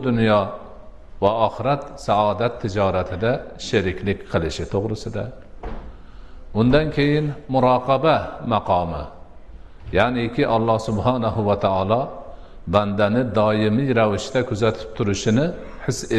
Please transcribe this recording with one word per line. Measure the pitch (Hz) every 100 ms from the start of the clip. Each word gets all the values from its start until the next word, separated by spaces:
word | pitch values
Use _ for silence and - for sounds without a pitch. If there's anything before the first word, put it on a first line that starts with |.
| 127
dunyo | 117 110 104 98 - - - - - - -
va | 101 113 104
oxirat | - 123 143 - - -
saodat | 104 104 95 120 -
tijoratida | 110 101 95 92 87 87 113 139 - - -
sheriklik | 110 92 87 101 95 -
qilishi | 92 78 - 82
to'g'risida. | 98 110 107 107 101 113 - - - - - - - - - - - - 107
Undan | 123 147 156 143
keyin | 147 151 151 135 -
muroqaba | 131 127 123 127 135 156 117 - - 117
maqomi, | 104 - 90 85 76 71 - - - - - - - - 90
ya'niki | 120 123 113 - 135 113
Alloh | 113 110 -
subhanahu | 104 123 127 110 92 104
va | 98 98
taolo | 95 95 117 147 - - - - - -
bandani | 101 101 98 101 120 123 107
doimiy | 107 107 107 113 139 113
ravishda | 107 98 - 127 120
kuzatib | 104 113 - - -
turishini | 104 95 117 117 170 - - - -
his | - -